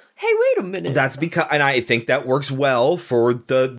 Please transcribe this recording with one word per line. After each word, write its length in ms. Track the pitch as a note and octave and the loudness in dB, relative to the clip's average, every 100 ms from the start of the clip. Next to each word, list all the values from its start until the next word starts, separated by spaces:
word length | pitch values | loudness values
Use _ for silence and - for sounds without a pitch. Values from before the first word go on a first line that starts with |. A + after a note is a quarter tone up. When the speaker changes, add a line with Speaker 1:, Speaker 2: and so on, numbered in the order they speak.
| _ | _
Speaker 1:
"Hey, 140 | - G#4+ | -6 -2
wait 320 | A4 B4+ A#4 | 2 2 0
a 40 | F#3 | -2
minute." 260 | F#3+ E3 | -6 -2
Speaker 2:
That's 220 | B2+ C3+ C3 | 0 0 -2
because, 300 | E3 E3+ D#3 | -4 -2 0
and 120 | D3 | 2
I 180 | C#3 C3 | 2 0
think 260 | A#2+ A#2 - | 0 -2 0
that 200 | C3 B2 | -2 0
works 240 | C3+ C#3 | -2 -2
well 460 | C3+ C#3 B2 C3 F3 | -2 0 2 2 0
for 380 | - A#2+ A#2 | 0 2 2
the 420 | B2 - C3 C3 | 0 0 0 0